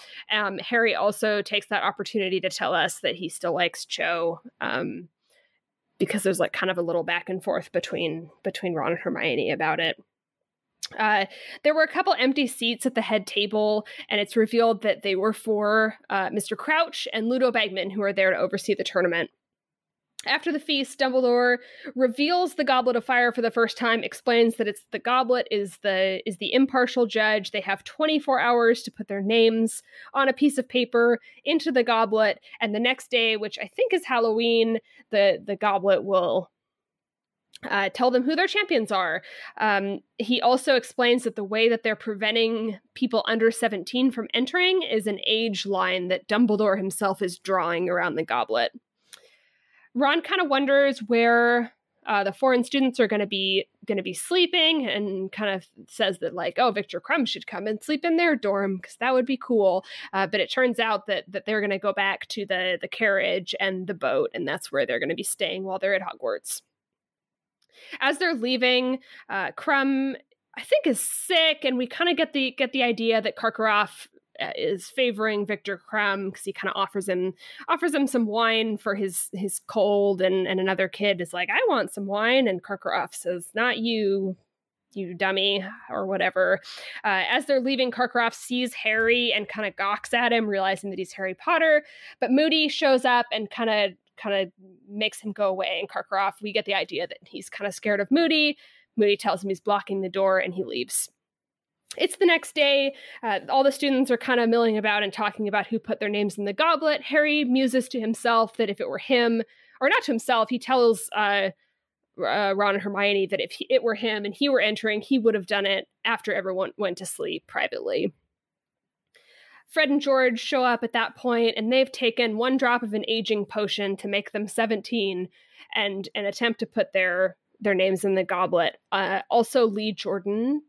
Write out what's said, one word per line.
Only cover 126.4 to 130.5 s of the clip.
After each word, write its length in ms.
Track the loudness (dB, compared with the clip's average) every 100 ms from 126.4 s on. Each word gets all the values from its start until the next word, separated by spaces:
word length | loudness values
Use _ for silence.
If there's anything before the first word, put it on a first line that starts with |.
| -2 -2
to 60 | -4
put 260 | -2 0
their, 460 | 0 0 2 0 -2 _ _
their 120 | 0
names 300 | 2 2 2
in 120 | 0 0
the 80 |
goblet. 540 | 0 -2 2 2 2 -2 _
Uh, 300 | -2 -2 -2 0
also, 360 | 2 2 2 2
Lee 280 | 0 -4
Jordan 680 | -6 -6 -4 -2 -2 0